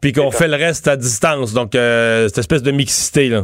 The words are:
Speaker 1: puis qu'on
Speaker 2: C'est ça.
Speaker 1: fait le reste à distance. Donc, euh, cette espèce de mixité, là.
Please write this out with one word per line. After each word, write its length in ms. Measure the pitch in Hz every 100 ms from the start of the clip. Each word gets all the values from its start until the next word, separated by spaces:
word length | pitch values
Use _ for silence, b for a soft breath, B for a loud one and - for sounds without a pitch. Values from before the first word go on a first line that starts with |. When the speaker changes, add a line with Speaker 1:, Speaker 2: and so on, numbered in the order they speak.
Speaker 1:
puis 100 | 143
qu'on 200 | 139 139
Speaker 2:
C'est 60 | 120
ça. 60 | 165
Speaker 1:
fait 40 |
le 80 | 147
reste 300 | 165 151 156
à 80 | 139
distance. 580 | 123 113 165 143 120
Donc, 200 | 117 113 123
euh, 520 | 120 117 117 113 110
cette 120 | 127
espèce 240 | 110 156
de 80 | 127
mixité, 580 | 139 135 - - 147 131
là. 120 | 110